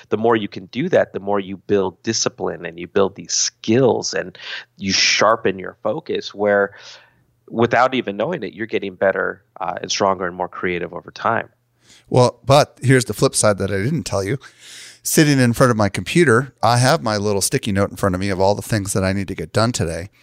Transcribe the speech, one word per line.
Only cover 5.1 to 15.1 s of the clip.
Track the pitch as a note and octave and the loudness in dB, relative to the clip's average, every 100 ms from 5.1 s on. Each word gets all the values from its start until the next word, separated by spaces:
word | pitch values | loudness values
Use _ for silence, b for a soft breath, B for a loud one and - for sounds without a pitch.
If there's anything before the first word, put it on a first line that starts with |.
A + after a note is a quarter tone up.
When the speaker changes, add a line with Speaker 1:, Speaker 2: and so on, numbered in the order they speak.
| - G#2+ A#2 G#2 F#2+ | 4 4 4 0 -4
Speaker 1:
your | F#2 - | -8 -6
focus, | G#2+ D3+ - F#2+ - | -4 -4 -4 -6 -6
where | G2+ G#2 G2+ G2+ B B B B B B _ - | -2 2 4 2 B B B B B B _ -6
without | A2 A#2 A#2+ B2+ | 0 2 4 2
even | B2+ G2+ G2+ | 0 -2 -4
knowing | C3 F3 | -4 -4
it, | G2 | -8
you're | G2 A2 | -10 -6
getting | G#2+ G2 | -4 -4
better, | F#2 G2 F#2 F#2 F#2 _ - | 0 0 2 -2 -6 _ -10
uh, | F2 G2 | -8 -6
and | F2+ | -6
stronger | - G2+ F#2 F2+ | 0 0 0 -4
and | F#2 | -6
more | F2+ | -8
creative | - F#2+ F2 F2 | -6 -6 -4 -6
over | E2+ - | -12 -16
time. | - G#2+ A2+ - _ _ b b b - | -6 -2 -2 -4 _ _ b b b 0
Speaker 2:
Well, | B2+ B2 - | 2 2 0
but | A#2+ C#3+ C3 _ | 4 4 4 _
here's | B2 C3 A#2+ | 4 4 2
the | |
flip | - C3+ | 0 0
side | - G#2+ F#2+ | 2 2 2
that | G2 | -2
I | G2 | -2
didn't | A2+ D#3+ | -2 -4
tell | - G2 | -2 -4
you. | G2 C3+ B B B B B B | -2 -6 B B B B B B
Sitting | - | 0